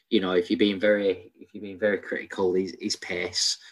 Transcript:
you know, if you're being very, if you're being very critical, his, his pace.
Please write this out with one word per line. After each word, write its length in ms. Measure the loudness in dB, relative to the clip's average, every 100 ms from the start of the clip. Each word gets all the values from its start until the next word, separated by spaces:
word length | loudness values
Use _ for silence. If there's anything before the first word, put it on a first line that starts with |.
| _
you 120 | 0
know, 100 | 4
if 180 | 2 2
you're 100 | 2
being 200 | 2 2
very, 540 | 2 4 2 -2 -6 _
if 120 | -20
you're 80 | -14
being 180 | -14 -2
very 200 | 0 0
critical, 560 | -4 -8 -6 -2 0
his, 200 | 2 -2 -6
his 140 | -6 -6
pace. 600 | -6 -6 -4 -2 -2 -2 -10